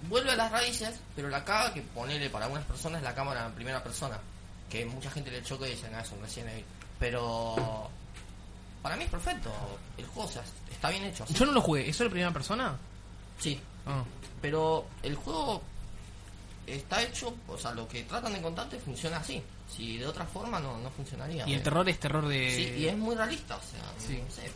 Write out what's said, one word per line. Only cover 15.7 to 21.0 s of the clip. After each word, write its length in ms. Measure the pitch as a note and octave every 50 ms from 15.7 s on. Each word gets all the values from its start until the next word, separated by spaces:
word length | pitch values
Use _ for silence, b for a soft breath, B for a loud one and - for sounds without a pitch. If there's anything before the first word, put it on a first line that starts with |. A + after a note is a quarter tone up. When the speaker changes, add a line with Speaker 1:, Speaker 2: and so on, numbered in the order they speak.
| - - - - - - - - - - - - - - - - - - -
Speaker 1:
está 360 | - B2+ C#3 C#3+ - F#3 G#3 A#3
hecho, 320 | B3 - - C4+ A#3+ A#3+ A#3+ - -
o 80 | E2
sea, 160 | - - A#2+ A#2+
lo 160 | A3+ A2+ -
que 140 | - A#2+ A#2
tratan 320 | - - A#3+ A#3 - G#3
de 80 | F#3+ E3
contarte 360 | E3 E3 F3+ A#3 - - A#3+
funciona 380 | - D3 B2+ - - E3 E3+ D#3+
así. 240 | D3+ - C#3+ A2 - - - - - - -
Si 220 | - A2+ A2+ A2+ A2+
de 80 | B2+
otra 180 | C#3+ D#3+ - E3+
forma 340 | D#3 - F#3+ G3 A#3 A#3 F3+
no, 160 | D3 C3+ B2 A2+
no 120 | A#2+ C3
funcionaría. 560 | - -